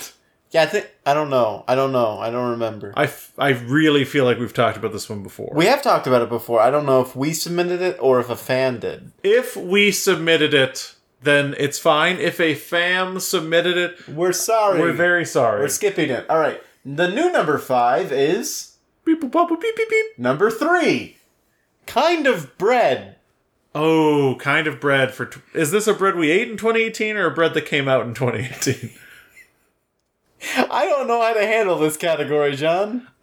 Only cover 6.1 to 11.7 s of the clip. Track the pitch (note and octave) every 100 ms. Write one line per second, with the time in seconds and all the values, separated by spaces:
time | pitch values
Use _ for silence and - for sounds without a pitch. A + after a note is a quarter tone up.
6.1 | B2 A2+ A#2 - A#2 A#2+ D3 C#3+ C3 B2+
7.1 | B2+ D3+ E3 E3 F3 F3 F3+ F#3 - C3
8.1 | B2 A#2 A2 - C3 C3 A#2 F#2+ - -
9.1 | _ G3 A#3 B3 - F3+ G3+ G3+ F#3+ G3
10.1 | E3+ E3 D#3+ D3 C#3+ C3 - - _ _
11.1 | _ C#3+ C#3+ C#3 - C#3